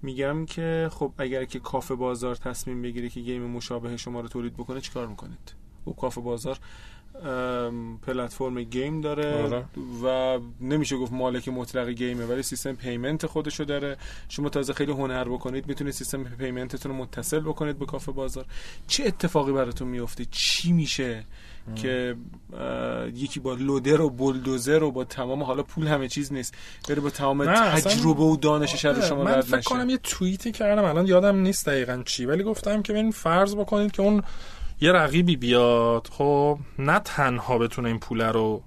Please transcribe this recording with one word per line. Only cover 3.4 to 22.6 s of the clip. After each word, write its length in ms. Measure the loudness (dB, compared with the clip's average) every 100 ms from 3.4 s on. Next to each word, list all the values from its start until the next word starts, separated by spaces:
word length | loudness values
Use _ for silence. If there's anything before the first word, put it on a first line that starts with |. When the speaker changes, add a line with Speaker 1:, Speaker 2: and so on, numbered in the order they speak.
Speaker 1:
مشابه 540 | -6 -8 -6 -6 -6 -8
شما 220 | -8 -8
رو 80 | -8
تولید 260 | -6 -8
بکنه 280 | -8 -10 -8
چیکار 260 | -8 -8 -8
می‌کنید؟ 480 | -10 -14 -16 -16 -18 -20 -14 -10
خب 100 | -4
کافه 200 | -4 -4
بازار، 360 | -6 -4 -4 -8 -10 -16 -18 -18 -18 -12 -8
ام، 760 | -4 -2 -2 -2 -6 -10 -10 -6
پلتفرم 560 | -4 -4 -4 -4 -4
گیم 380 | -4 -4 -2 -2
داره 420 | -2 -2 0 0
Speaker 2:
آره. 220 | 0 -2 -6 -10 -10 -4
Speaker 1:
و 360 | 0 2 2 0 -4 -8
نمیشه 360 | -2 0 0 -2
گفت 160 | -2
مالک 340 | -2 0 -2 -4
مطلق 420 | -6 -4 -4 -4
گیمه، 360 | -2 -2 -2 -2
ولی 180 | -2
سیستم 300 | -2 -6 -6
پیمنت 520 | -6 -6 -4 -2 -2 -2
خودشو 380 | -2 -4 -6
داره. 340 | -4 -2 -4 -6 -10 -10 -10
شما 200 | -4 -2
تازه 240 | 0 -2
خیلی 180 | 0 0
هنر 320 | 0 -2 -2
بکنید 440 | -2 -4 -4 -6 -6
می‌تونید 260 | -4 -4
سیستم 300 | -6 -6 -6
پیمنتتون 680 | -6 -6 -6 -4 -6 -6 -6
رو 60 | -6
متصل 420 | -6 -6 -2 -2
بکنید 400 | -2 -2 -4 -4
به 60 | -6
کافه 260 | -6 -6
بازار. 340 | -4 -4 -4 -6 -8 -8 -12 -2
چه 160 | 0
اتفاقی 480 | 0 0 2 2 4
براتون 360 | 2 0 -2 -4
میفته؟ 380 | -4 -4 -6 -6
چی 400 | -2 0 2 4
می‌شه؟ 540 | 4 4 0 -2 -4 -10 -16 -14 -14 -10
Speaker 2:
مم. 80 | -6
Speaker 1:
که، 400 | -2 -2 -2 -6 -10 -16 -16
اه، 500 | -10